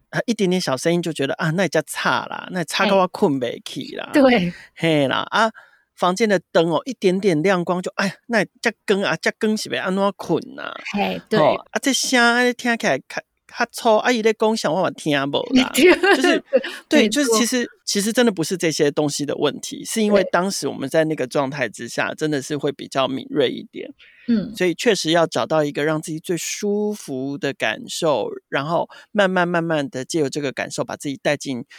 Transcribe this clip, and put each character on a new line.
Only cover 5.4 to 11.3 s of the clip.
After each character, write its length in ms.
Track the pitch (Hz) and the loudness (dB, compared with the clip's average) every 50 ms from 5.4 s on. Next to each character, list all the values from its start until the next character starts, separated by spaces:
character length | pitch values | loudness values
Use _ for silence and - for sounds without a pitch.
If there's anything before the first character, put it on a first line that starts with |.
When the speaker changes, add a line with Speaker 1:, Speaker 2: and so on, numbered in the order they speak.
| 226 220 - - - _ _ _ _ _ _ | 2 0 0 -6 -20 _ _ _ _ _ _
Speaker 1:
房 180 | - 196 180 185 | -2 0 0 0
间 140 | 185 233 208 | 2 2 2
的 100 | 196 175 - _ | 2 2 0 _
灯 180 | - 180 165 170 | 2 2 4 4
哦， 120 | 160 - - | 2 0 -2
一 100 | 269 226 | -4 -4
点 240 | - - 190 180 196 | 0 2 2 2 4
点 240 | 196 196 165 151 | 2 2 2 2
亮 220 | 160 202 190 180 170 | 2 2 2 2 0
光 180 | - 175 180 | -2 -2 -4
就 80 | 180 - - | -4 -6 -4
，“哎 120 | - 196 190 | -2 -2 -2
呀， 60 | - - _ - | -4 -6 _ -2
那 120 | 233 208 | 0 0
也 60 | 170 - _ _ | 0 -2 _ _
叫 80 | - 240 - _ - | -4 -4 -4 _ -2
光 160 | - 196 196 196 | 0 0 2 2
啊， 120 | 127 160 | 0 -2
叫 160 | - - 226 - - | -2 -2 -4 -4 0
光 160 | 226 214 214 | 0 0 0
是 180 | 214 - - 139 | 0 -4 -6 -6
要 120 | 131 123 | -4 -2
怎 80 | 190 190 | -2 0
么 180 | 196 196 202 196 - | 0 0 0 -2 -4
困 200 | - - 165 123 - - - 71 | -4 -2 -2 -2 -2 -6 -14 -12
啊？” 160 | - - - - - - - | -12 -12 -12 -12 -12 -6 -4
Speaker 2:
嘿， 280 | 202 190 185 - - - | -2 -2 -2 -4 -6 -6
对。 100 | - | 0